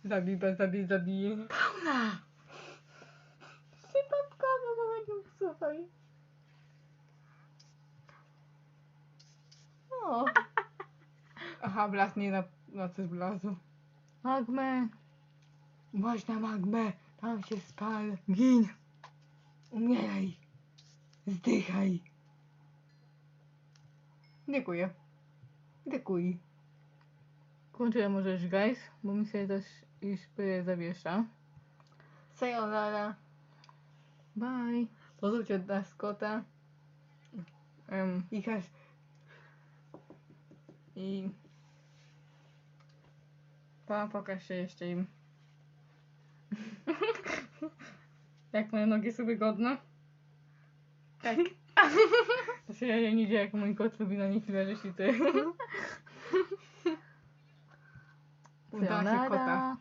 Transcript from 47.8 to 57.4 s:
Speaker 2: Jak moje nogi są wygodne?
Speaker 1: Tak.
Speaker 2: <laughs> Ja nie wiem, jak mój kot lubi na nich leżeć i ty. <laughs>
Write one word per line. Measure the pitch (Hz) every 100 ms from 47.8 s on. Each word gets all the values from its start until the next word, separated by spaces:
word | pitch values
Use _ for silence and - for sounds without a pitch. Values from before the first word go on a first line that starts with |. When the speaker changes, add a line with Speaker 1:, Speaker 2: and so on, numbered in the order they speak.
| - - - - - - -
Speaker 2:
Jak | 214 214
moje | 220 214
nogi | 214 226
są | 226 233
wygodne? | 220 214 202 240 269 - - - - - - - - - - - - - -
Speaker 1:
Tak. | 233 233 349 - - -
Speaker 2:
<laughs> | 330 320 403 453 440 508 480 494 - 208
Ja | 247 226 226
nie | 226 214
wiem, | 214
jak | 202
mój | 208 202 208
kot | 233 -
lubi | 208 202
na | 196
nich | 208 214
leżeć | 196 190 214
i | 202
ty. | 180 196
<laughs> | 233 330 370 311 349 480 - - - - - - 370 370 403 - - 339 320 - - - -